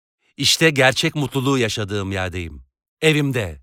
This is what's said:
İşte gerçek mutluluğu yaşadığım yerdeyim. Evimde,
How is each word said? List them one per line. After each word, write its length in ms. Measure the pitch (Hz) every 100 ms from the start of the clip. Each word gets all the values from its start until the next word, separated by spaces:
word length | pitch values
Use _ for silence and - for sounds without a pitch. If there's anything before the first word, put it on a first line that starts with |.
| _ _ _ -
İşte 320 | 139 - 165
gerçek 460 | 139 127 127 165 151
mutluluğu 420 | 135 139 127 135
yaşadığım 540 | 110 117 101 104 95
yerdeyim. 520 | 95 92 87 82 71 - _ _ _
Evimde, 600 | 160 151 143 123 92 76